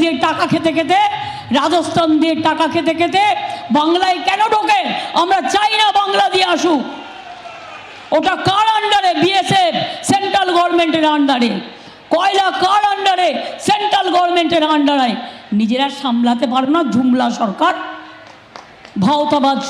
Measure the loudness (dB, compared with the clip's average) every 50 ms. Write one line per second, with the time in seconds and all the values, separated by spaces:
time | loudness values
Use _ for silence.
0 | 0 0 0 0 0 -2 0 -2 -2 -2 0 0 0 0 0 0 0 2 2 2
1 | 2 0 -2 -4 -8 -10 -10 -12 -6 -4 -2 0 0 0 0 0 -2 0 0 0
2 | 2 2 2 2 2 2 0 0 0 0 0 0 -2 -2 -2 -2 -2 -2 -2 0
3 | 0 0 2 2 2 2 0 -2 -4 -8 -8 -8 -4 -2 0 2 2 2 0 2
4 | 2 0 0 0 -2 -2 0 0 0 2 2 0 2 2 2 0 0 -2 -4 -6
5 | -6 -4 -2 0 0 2 0 0 0 0 0 0 0 0 0 2 2 2 2 0
6 | 0 0 0 0 0 2 2 0 2 2 0 0 0 0 0 0 -2 -6 -10 -14
7 | -14 -16 -18 -18 -18 -18 -18 -18 -18 -18 -18 -18 -18 -18 -18 -18 -18 -18 -20 -16
8 | -6 -2 0 0 0 0 -2 -2 -2 0 0 2 2 2 2 0 0 0 0 2
9 | 2 2 2 2 2 2 2 0 0 2 2 2 2 2 0 -2 -4 -6 -8 -6
10 | -2 0 0 0 0 0 0 0 0 2 2 2 2 2 2 2 2 2 0 2
11 | 2 2 2 2 2 2 2 2 0 0 -2 -4 -8 -12 -16 -20 -20 -20 -20 -20
12 | -6 -2 0 2 2 2 2 2 2 0 0 0 2 2 2 4 2 2 0 0
13 | 0 0 2 2 2 0 0 -2 -6 -8 -10 -6 -2 -2 0 0 0 0 0 0
14 | 0 2 2 2 2 2 2 0 0 2 2 2 2 2 2 2 2 2 2 2
15 | 2 0 -2 -4 -8 -12 -14 -16 -8 -4 -2 0 0 0 0 0 -2 -2 -4 -4
16 | -4 -2 0 2 2 2 2 2 2 2 2 2 2 2 2 2 2 2 2 2
17 | 2 4 4 2 2 0 -2 -2 -2 -2 -2 0 0 0 0 -2 -6 -10 -12 -14
18 | -16 -18 -20 -20 -20 -20 -20 -20 -20 -20 -20 -20 -20 -20 -20 -20 -18 -8 -4 0
19 | 2 2 2 2 2 2 2 2 2 2 0 0 -2